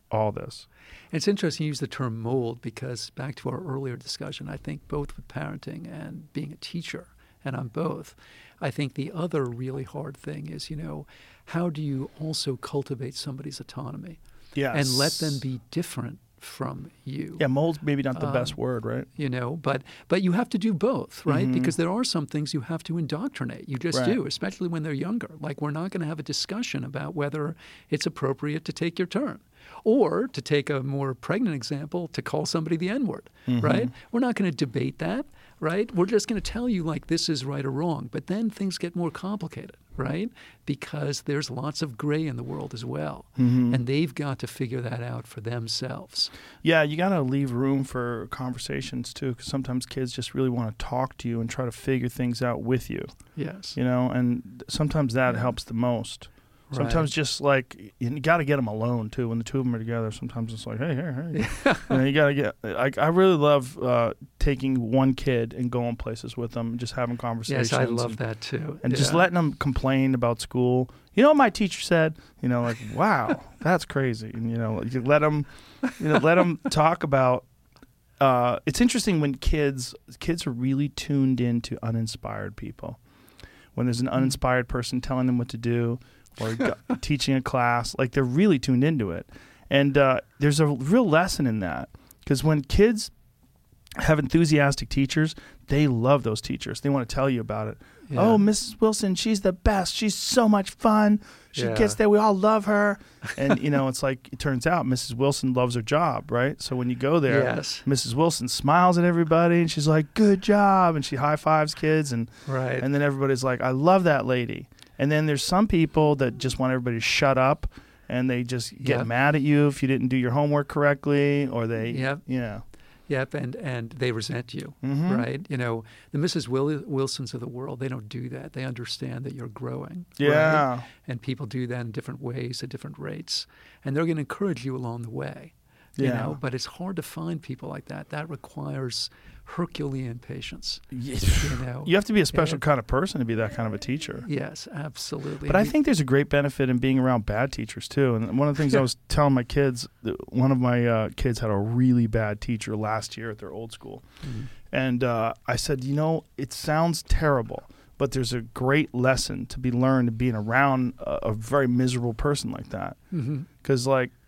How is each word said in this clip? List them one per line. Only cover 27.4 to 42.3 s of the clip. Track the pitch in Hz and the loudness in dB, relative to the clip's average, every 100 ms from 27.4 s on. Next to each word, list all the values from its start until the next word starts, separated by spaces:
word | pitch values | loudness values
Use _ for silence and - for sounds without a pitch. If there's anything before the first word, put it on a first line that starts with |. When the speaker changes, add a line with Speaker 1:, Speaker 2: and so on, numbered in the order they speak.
| 147 165 - - - | -6 -8 -16 -18 -6
Speaker 2:
it's | 151 165 | -4 -4
appropriate | - 135 135 147 156 - | -2 -4 -2 -4 -6 -6
to | |
take | - 170 170 | -4 -4 -2
your | 180 | -4
turn. | 202 277 - _ _ - - | -2 -4 -6 _ _ -20 -4
Or, | 220 254 175 175 254 | 2 4 4 2 -2
to | - | -6
take | - 147 135 | 0 0 0
a | 139 | -2
more | 135 139 139 | -2 -2 -4
pregnant | 123 - 190 233 147 | -6 -4 -2 0 -2
example, | 110 143 147 180 165 | -6 -8 -6 -6 -6
to | - | -6
call | - 156 160 | -4 -4 -2
somebody | 165 160 165 | -2 -2 -2
the | 180 | -2
N-word, | 247 220 - - _ - | -2 -4 -6 -12 _ -2
Speaker 1:
Mm-hmm. | 123 | 0
Speaker 2:
right? | 131 185 247 - - | 2 2 0 -6 -6
We're | 233 247 | -2 0
not | |
gonna | 226 190 | 0 0
debate | 139 139 110 135 - | 0 -2 -2 -4 -4
that, | 170 233 - - - - | -4 -4 -6 -14 -20 -6
right? | 156 185 226 | -2 -2 -2
We're | 185 196 | 0 2
just | 220 - | 2 0
gonna | 214 | -4
tell | - 233 247 | -4 -4 0
you, | 196 | 0
like, | 160 139 - | 0 -4 -2
this | 165 - | -2 0
is | 147 131 | -2 -4
right | 143 | -4
or | 139 | -4
wrong. | 135 175 147 135 | -2 -2 -2 -4
But | - - | -8 -4
then | 196 226 | -2 -2
things | - 196 175 | -2 -4 -4
get | 175 175 | -6 -4
more | 165 | -4
complicated, | 156 185 208 165 123 - - _ - | -4 -8 -6 -8 -10 -14 -18 _ -6
right? | 131 156 233 - - _ - | -4 -2 -6 -10 -20 _ -8
Because | 143 - 147 143 139 | -8 -6 -6 -4 -6
there's | - 143 143 | -4 -4 -4
lots | 123 139 - | -6 -6 -6
of | 151 117 | -8 -4
gray | 147 151 | -2 0
in | 156 | -2